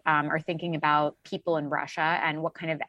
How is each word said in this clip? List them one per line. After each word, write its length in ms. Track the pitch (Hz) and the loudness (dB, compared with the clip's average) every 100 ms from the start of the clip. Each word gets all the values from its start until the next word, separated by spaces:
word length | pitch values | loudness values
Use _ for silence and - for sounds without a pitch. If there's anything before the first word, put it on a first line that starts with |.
um, 240 | - 151 147 | 2 2 2
are 120 | 160 | -2
thinking 340 | 156 165 175 | -2 -4 -4
about 420 | 151 147 147 147 - | 0 4 4 2 -2
people 340 | - 190 175 160 | -8 -6 0 0
in 120 | 143 | 0
Russia 520 | 147 147 - 156 170 | -2 -4 -2 0 2
and 180 | 160 156 | 0 -2
what 120 | 160 | -4
kind 180 | - 165 | -4 -4
of 80 | 151 | -2